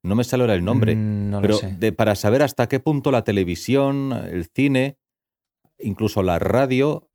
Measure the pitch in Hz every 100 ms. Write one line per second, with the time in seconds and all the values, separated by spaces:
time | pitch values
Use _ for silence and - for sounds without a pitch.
0 | 87 107 120 127 123 95 87 113 110 107
1 | 107 104 101 101 101 107 98 95 113 -
2 | 107 101 104 131 147 - 120 135 156 143
3 | 143 127 113 101 90 85 - 135 139 139
4 | 135 120 - 90 87 - 139 131 135 -
5 | _ _ _ _ _ _ _ _ 110 95
6 | 110 107 92 85 92 117 135 131 143 143
7 | _